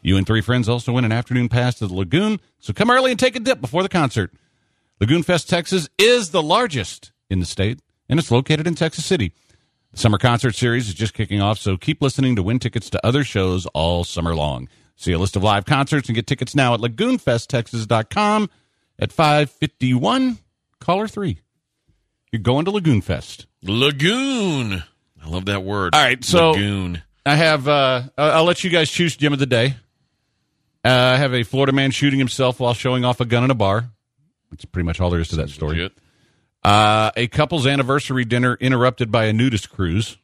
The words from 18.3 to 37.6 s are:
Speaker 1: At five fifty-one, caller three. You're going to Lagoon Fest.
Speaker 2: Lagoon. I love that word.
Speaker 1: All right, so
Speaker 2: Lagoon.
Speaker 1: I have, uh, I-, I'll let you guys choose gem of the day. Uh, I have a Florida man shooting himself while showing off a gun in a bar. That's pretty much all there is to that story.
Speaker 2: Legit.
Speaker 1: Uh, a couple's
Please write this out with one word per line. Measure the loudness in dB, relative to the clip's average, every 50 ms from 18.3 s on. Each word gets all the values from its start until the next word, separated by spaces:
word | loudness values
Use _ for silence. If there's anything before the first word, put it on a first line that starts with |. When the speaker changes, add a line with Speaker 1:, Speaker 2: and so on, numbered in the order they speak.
| 2 0 0 -2 _ _ _ _ _ _ _ _ _ _
Speaker 1:
At | -8 -6
five | 0 2 2 4 4 2 2 0 _
fifty-one, | _ -6 -6 _ _ 0 0 0 2 2 0 0 0 0 -2 -2 -6 _ _ _ _ _ _ _ _
caller | -4 -2 -2 -2 -2 -6
three. | -6 -6 -4 -4 -4 -6 _ _ _ _ _ _ _ _ _ _ _ _ _ _ _ _ _ _
You're | -8 -4 0
going | 0 0 2 0
to | 0
Lagoon | -2 0 2 2 2 2
Fest. | 0 -2 -6 -6 -6 -12 -18 -20 -20 _ _ _ -8
Speaker 2:
Lagoon. | -6 -2 2 2 0 2 2 0 0 0 0 -2 -2 -2 -2 -2 -2 -2 -2 -4 -4 -6 -8 -8 _ _ _ _ _ _ -20 -12
I | -8
love | -8 -6 -4
that | -2 -4 -2 -4
word. | -4 -4 -2 -2 2 4
Speaker 1:
All | 4 4
right, | 4 2 0 -2
so | 2 4 4 6 6
Speaker 2:
Lagoon. | 4 2 0 -2 -2 -2 -4 -4 -6 -8 -12 _ _ _ _
Speaker 1:
I | 0 2
have, | 4 4 2 2 0 0
uh, | 0 2 2 2 2 0 0 -4 -6 _ 0
I-, | 0 2 4
I'll | 4 4
let | 2 2 0 -2
you | 0
guys | 0 2 0 0
choose | 0 0 -2 -2 0
gem | 0 0 0 0
of | 0
the | 0
day. | 0 2 2 2 0 -2 -6 _ _ _ _ _ _ _ _ _ _ _ _ _ _ _ _ _ _ _ _ _
Uh, | 2 4 4 4 4 2
I |
have | 2 0 0 0
a | -2 -4
Florida | -2 0 0 2 2 2
man | 2 2 0 0
shooting | 2 0 2 2 2
himself | 0 -2 0 0 0 0 0 0
while | 0 -2 -2
showing | 0 -2 -2 0 0 0
off | 0 0 -2
a | -2
gun | 0 0 2 2
in | 2
a | 2
bar. | 2 2 2 2 0 -2 -6 -14 _ _ _ _ _ _ _ _ _ _ _
That's | -20 -20 -20
pretty | -10 _ -4 -2
much | -2 -2 0
all | 0 0
there | 0 0
is | -2 -2
to | -4
that | -6 -6 -6
story. | -8 -8 -6 -4 -4 -4
Speaker 2:
Legit. | -6 -6 _ _ _ _ _ _ _ _ _ _ _ _ _ _ _
Speaker 1:
Uh, | 4 4 6 6 4 4 4 2 0 0
a | -2 -6
couple's | -4 0 0 0 0 0 0